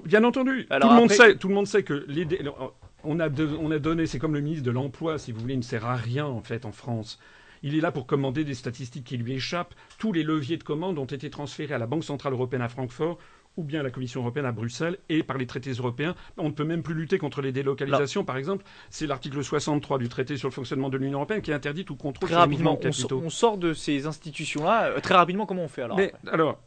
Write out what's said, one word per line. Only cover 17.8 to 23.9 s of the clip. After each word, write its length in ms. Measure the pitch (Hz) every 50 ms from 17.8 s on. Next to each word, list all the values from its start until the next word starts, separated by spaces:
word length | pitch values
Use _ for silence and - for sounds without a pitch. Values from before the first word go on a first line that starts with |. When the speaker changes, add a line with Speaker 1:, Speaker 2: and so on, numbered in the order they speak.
| 143 139 139 139 143 135 - 202
Speaker 2:
Là. 40 | 190
Speaker 1:
par 120 | - 127
exemple. 260 | 131 135 170 196 190 - - - - - -
C'est 160 | - - 156
l'article 380 | 147 139 123 - 147 135 147 131
soixante-trois 540 | - 156 147 - 160 147 147 - - 143
du 100 | 135 117
traité 300 | 117 - 135 127 123 147
sur 100 | 123 -
le 60 | 135 -
fonctionnement 340 | 151 123 - 147 135 135
de 80 | 139 135
l'Union 220 | 135 135 139 143
européenne 240 | 139 147 143 214 208
qui 100 | - 165
interdit 320 | 147 139 - 143 143 180 196
tout 120 | - 139
contrôle 320 | - - 143 127 - 190 160
Speaker 2:
Très 80 | 170
Speaker 1:
sur 80 | 170 175
les 60 | 147
mouvements 200 | 143 127 165 160 151
Speaker 2:
rapidement, 140 | - - 127
Speaker 1:
de 40 | -
Speaker 2:
on 20 |
so-, 100 | - 127
Speaker 1:
capitaux. 140 | - 135 131 165
Speaker 2:
on 40 | 160
sort 280 | - - 233 233 208
de 160 | 190 175 165 156
ces 320 | - - 160